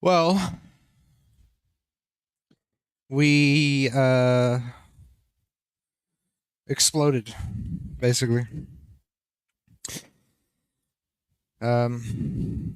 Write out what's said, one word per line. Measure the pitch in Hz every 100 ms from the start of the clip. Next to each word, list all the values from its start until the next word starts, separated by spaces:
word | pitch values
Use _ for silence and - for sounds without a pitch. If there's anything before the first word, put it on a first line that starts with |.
Well, | 180 180 165 196 185 - - _ _ _ _ _ _ _ _ _ _ _ _ _ _ _ _ _ _ _ _ _ _ _ _
we, | 135 147 147 143 147 147 139 135
uh, | 127 131 127 127 123 123 123 120 - _ _ - _ _ _ _ _ _ _ _ _ _ _ _ _ _ _ _
exploded, | 139 - 160 147 131 107 - - - - - - -
basically. | 123 123 120 120 117 147 - - - - _ _ _ _ _ _ _ _ - - - _ _ _ _ _ _ _ _ _ _ _ _ _ _ _
Um | 117 120 120 120 113 113 - - - - -